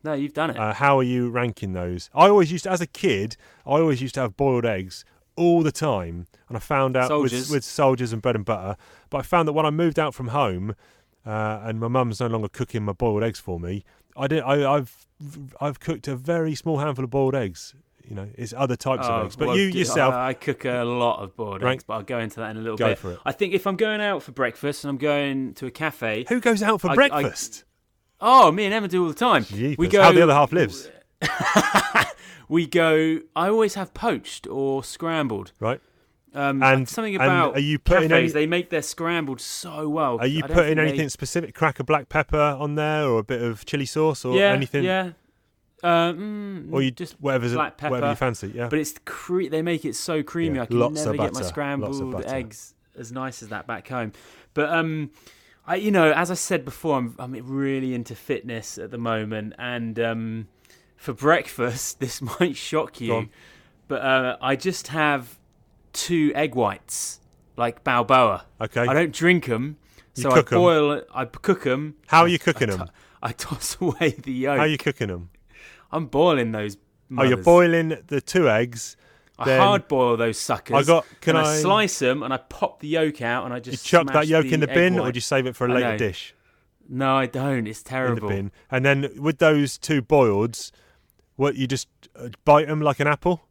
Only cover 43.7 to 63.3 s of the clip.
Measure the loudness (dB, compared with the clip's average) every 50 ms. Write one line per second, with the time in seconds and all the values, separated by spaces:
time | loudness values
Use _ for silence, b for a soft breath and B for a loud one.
43.7 | -4 -4 -4 -4 -2 0 0 0 0 -2 -4 0 2 4 4 4 2 2 -2 -2
44.7 | -2 0 0 0 0 -2 -2 -4 -10 _ _ _ _ _ _ _ _ _ _ _
45.7 | _ _ 0 2 4 4 2 2 -2 -4 -8 -10 -10 -10 -10 -10 -12 -12 -10 -4
46.7 | -2 0 0 0 -2 -6 -12 -12 -12 _ -4 0 0 0 0 0 0 0 -2 -2
47.7 | -4 -8 -6 -4 -2 -2 0 -2 -2 0 -2 -2 -2 -4 -8 -10 -8 -8 -6 -2
48.7 | -2 -2 -4 -4 -10 -14 _ -14 -14 -14 -8 -4 -2 -2 -2 -2 -4 -4 -2 -2
49.7 | -4 -4 -4 -6 -8 -6 -6 -4 -4 -4 -4 -4 -4 -4 -2 -2 -2 -2 -4 0
50.7 | 2 2 2 2 0 -2 -4 -2 -2 -2 -2 -4 -4 -4 -6 -6 -6 -6 -6 -4
51.7 | -4 -4 -4 -4 -6 -6 -6 -6 -6 -8 -6 -6 -6 -8 -8 -10 -14 -20 -20 -20
52.7 | _ _ _ _ _ -18 -16 -12 -10 -8 -8 -10 -10 -12 -14 -10 -10 -10 -8 -8
53.7 | -10 -10 -10 -8 -6 -6 -6 -6 B B B B B B B B _ -2 0 0
54.7 | 0 0 0 -2 -4 -4 -6 -8 b b b b b b b b b b b -6
55.7 | -4 -2 0 2 4 6 6 6 6 4 0 -2 -2 -6 -4 -2 -2 -4 -4 -6
56.7 | -14 -6 -2 -2 0 0 -2 -4 -8 -10 -12 -12 -10 -12 -10 -8 -6 -4 -2 -2
57.7 | -2 -2 -4 -4 -4 -6 -8 -10 -14 -16 -6 -6 -6 -6 -4 -8 -10 -10 -10 -12
58.7 | -12 -12 -12 -12 -10 -6 -4 -2 -2 -2 -4 -4 -6 -8 -8 -10 -12 -10 -10 -8
59.7 | -6 -6 -6 -6 -4 -2 -2 -2 -2 -4 -6 -6 -8 -8 -10 -12 _ b b b
60.7 | b b b b b b -10 -10 -10 -2 2 2 2 2 0 -6 -6 -4 -4 -4
61.7 | -4 -6 -8 -10 -8 _ -8 -8 -8 -8 -8 -8 -2 0 0 0 0 -6 -10 -4
62.7 | -4 -4 -4 -4 -8 -10 -4 -2 -2 -2 -4 -6